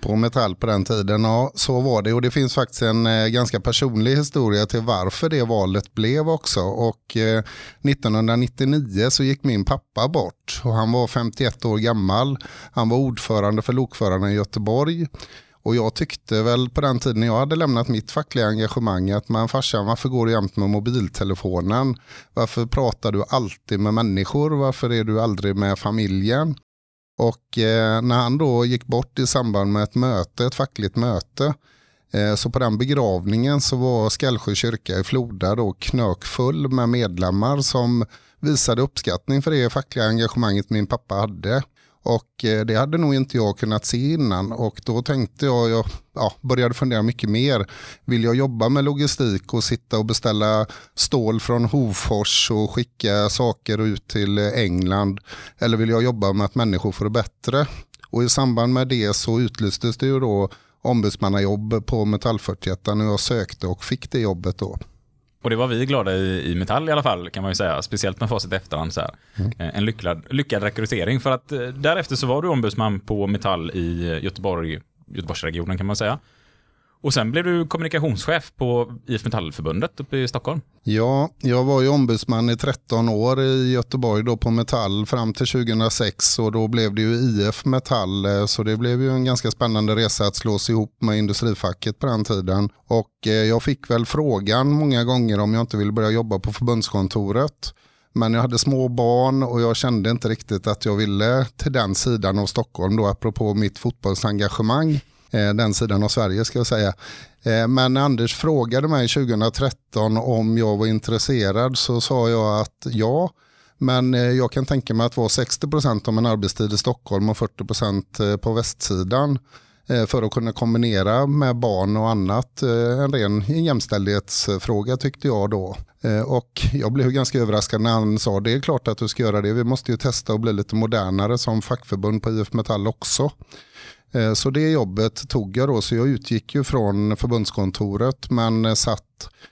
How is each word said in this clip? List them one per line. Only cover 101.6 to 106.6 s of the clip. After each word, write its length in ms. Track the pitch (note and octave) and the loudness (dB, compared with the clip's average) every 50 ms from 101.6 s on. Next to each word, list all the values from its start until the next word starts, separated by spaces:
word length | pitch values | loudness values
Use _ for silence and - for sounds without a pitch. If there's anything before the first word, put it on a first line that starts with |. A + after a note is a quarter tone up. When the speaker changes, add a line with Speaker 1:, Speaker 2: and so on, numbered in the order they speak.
| - D3 | -4 -2
Speaker 1:
den 220 | C3 B2+ G#2+ F#2+ F#2+ | 0 0 0 0 0
sidan 440 | - - C3 A#2 G#2 G2 F#2+ F#2+ G#2 | 0 0 0 0 0 0 0 0 0
av 80 | G2+ | 0
Stockholm 500 | - - A#2 A2 - - - F2+ F#2+ G#2+ | 0 0 -2 -4 -4 -4 -4 -2 0 2
då, 100 | A2 G#2 | 2 2
apropå 480 | G2+ G2 - - A2 G2+ - A2+ G#2 G2+ | 2 0 0 -2 -4 -2 -2 -2 0 0
mitt 240 | G#2+ G#2 G2 - - | 0 0 -2 -2 -4
fotbollsengagemang. 1200 | - A#2+ - _ - G2+ F#2+ - - G#2+ G#2 G2+ G2+ G2+ - - A2 A2 B2+ D3+ D#3+ D#3+ D3+ C#3 - _ _ _ _ - | -4 -6 -4 _ -2 -2 -2 0 0 0 0 0 0 0 0 0 0 2 2 2 2 2 0 -2 -4 _ _ _ _ -4
Eh, 240 | - A2 G#2 G2+ G#2 | -2 0 2 2 2
den 200 | A2 A#2 G#2+ F#2+ | 2 2 0 0
sidan 280 | - A#2+ G#2 G2+ G2 | 0 0 0 2 2
av 60 | G#2 G2+ | 2 2
Sverige 360 | - B2 A2 F#2+ F#2 G#2+ A2+ | 2 0 0 0 0 0 -2
ska 140 | - - | -2 -2
jag 80 | B2 | -2